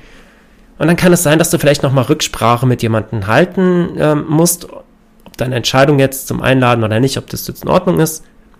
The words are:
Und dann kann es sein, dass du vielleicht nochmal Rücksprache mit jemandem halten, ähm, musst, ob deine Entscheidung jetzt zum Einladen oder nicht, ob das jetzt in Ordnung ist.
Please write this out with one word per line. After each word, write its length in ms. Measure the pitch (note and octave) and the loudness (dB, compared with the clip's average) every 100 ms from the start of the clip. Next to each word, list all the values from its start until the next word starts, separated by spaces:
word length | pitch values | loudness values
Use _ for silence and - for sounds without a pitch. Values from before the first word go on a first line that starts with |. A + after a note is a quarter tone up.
| - - - _ _ _ _ - | -20 -20 -20 _ _ _ _ -4
Und 100 | D#3 | 0
dann 100 | E3+ | 2
kann 160 | F3+ | 2
es 100 | F3 | 2
sein, 160 | D3 D#3+ | 2 2
dass 100 | E3 | 0
du 80 | E3 | 0
vielleicht 220 | D3 C#3+ | 0 0
nochmal 220 | C#3+ C3+ | 0 0
Rücksprache 640 | A#2+ D3+ - - A2+ A#2+ B2+ | 0 -2 -4 -2 0 2 0
mit 180 | A#2+ | 0
jemandem 420 | A2+ A2 G#2 A2+ F#2+ | 0 -2 -4 -6 0
halten, 720 | B2 F3+ F#3+ F#3 F3 F3 D#3+ | 2 2 2 0 2 -2 -2
ähm, 280 | D3+ D3+ - | 0 0 0
musst, 380 | D3+ E3+ - - | 0 0 -2 -10
ob 680 | - - _ _ _ - - | -20 -20 _ _ _ -14 -8
deine 180 | B2 B2 | -6 -4
Entscheidung 420 | - C3 C#3 C#3 | -2 2 4 4
jetzt 300 | C3+ - - | 0 -2 -8
zum 140 | A#2+ | -4
Einladen 420 | A#2 C3 B2 A#2 | 0 2 2 0
oder 160 | G#2+ A2 | 0 0
nicht, 180 | C3+ - | 0 -2
ob 120 | - | -10
das 180 | - - | -10 -10
jetzt 160 | - | -8
in 60 | - | -2
Ordnung 320 | E3 F3+ E3 | 0 0 0
ist. 240 | D#3 - - _ _ _ | 0 -4 -16 _ _ _